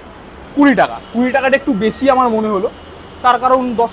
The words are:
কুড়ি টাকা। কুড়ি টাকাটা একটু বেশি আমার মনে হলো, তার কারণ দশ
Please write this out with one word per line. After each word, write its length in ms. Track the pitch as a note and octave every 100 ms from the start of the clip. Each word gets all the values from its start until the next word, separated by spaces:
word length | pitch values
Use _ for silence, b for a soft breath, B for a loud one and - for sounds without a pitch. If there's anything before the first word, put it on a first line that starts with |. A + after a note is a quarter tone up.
| - - - - - C#4+
কুড়ি 200 | C#4+ G3+
টাকা। 240 | C#3 A#2 -
কুড়ি 180 | A3+ B3+
টাকাটা 240 | C4 C4 C4+
একটু 180 | D4
বেশি 360 | G3 A3 - C4+
আমার 200 | B3+ B3
মনে 180 | A3 A3
হলো, 220 | G3 G#3 - - - - -
তার 180 | B3+ A#3+
কারণ 360 | B3+ C4 B3 A3
দশ 140 | A#3